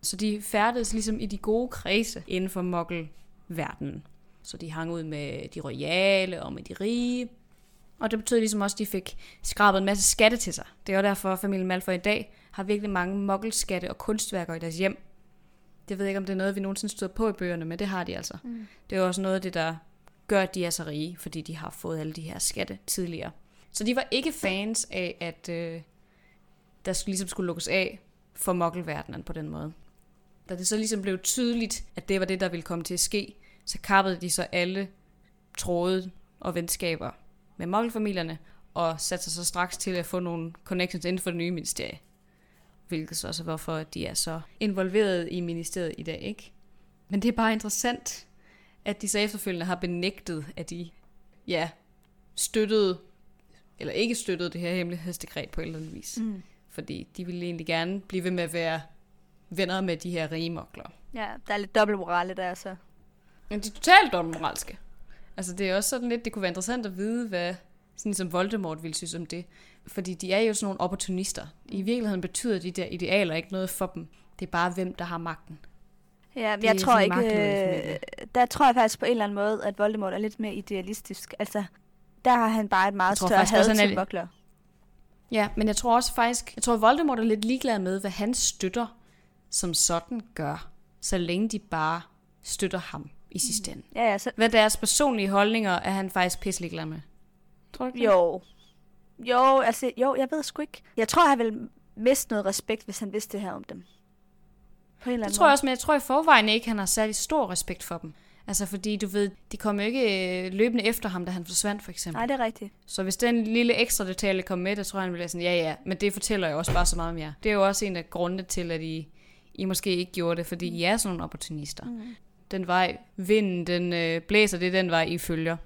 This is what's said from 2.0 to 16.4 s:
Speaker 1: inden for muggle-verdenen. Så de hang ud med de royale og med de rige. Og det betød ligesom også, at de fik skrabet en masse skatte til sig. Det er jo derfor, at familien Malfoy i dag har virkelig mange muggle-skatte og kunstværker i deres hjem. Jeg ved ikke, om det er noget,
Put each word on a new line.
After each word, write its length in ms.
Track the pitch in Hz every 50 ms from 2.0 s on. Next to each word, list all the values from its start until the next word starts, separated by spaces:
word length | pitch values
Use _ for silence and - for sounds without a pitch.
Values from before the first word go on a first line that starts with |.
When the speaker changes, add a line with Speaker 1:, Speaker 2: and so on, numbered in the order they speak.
| 226 226 - - 160
Speaker 1:
inden 240 | - - 185 185 190
for 120 | - 190 180
muggle-verdenen. 1400 | 180 180 175 170 175 175 170 160 156 - - - - - - - - 170 160 156 - - - - 143 - 151 147 - - - - - - - -
Så 140 | - -
de 140 | - - 160
hang 220 | 151 160 165 165 170
ud 100 | 170 160
med 460 | 156 156 147 143 139 - 139 - - -
de 60 | -
royale 840 | 156 - 156 151 143 151 165 185 190 196 196 190 185 185 185 165 -
og 100 | - 135
med 100 | - -
de 120 | - -
rige. 540 | - 190 214 240 240 240 240 247 247 247 240 - - - _ - _ - _ _ _ - - - _
Og 120 | - 220
det 80 | 226 214
betød 200 | 214 - 247 233
ligesom 220 | 220 220 214 208
også, 140 | 196 202 -
at 40 | -
de 80 | 214
fik 300 | 202 - 190 185 - - - - - - - -
skrabet 360 | - - - 208 202 190 190
en 60 | 190
masse 260 | 196 202 196 196 -
skatte 260 | - - 220 220 240
til 180 | 226 - 185 160
sig. 100 | - - - - - -
Det 60 | - 190
er 40 | 190
jo 40 | 196
derfor, 300 | 202 196 190 - 190 190
at 60 | 185
familien 280 | - 196 196 190 185 185
Malfoy 240 | 185 180 180 - 185
i 20 |
dag 380 | 180 180 208 208 - - - - - - -
har 120 | - - 196
virkelig 280 | 190 208 208 208 214
mange 280 | 196 185 175 180 196 202
muggle-skatte 720 | 196 202 196 196 208 226 214 - - - 190 185 175 180
og 80 | - -
kunstværker 560 | - - 214 214 - - - 185 170 165 165
i 40 | 165
deres 200 | 165 165 160 165
hjem. 200 | 190 190 - - - - - - - - _ - - - - _ _ _ - - - -
Jeg 80 | 202 185
ved 80 | 196
ikke, 120 | 196 196 196
om 60 | 190
det 60 | 185 196
er 40 |
noget, 180 | 190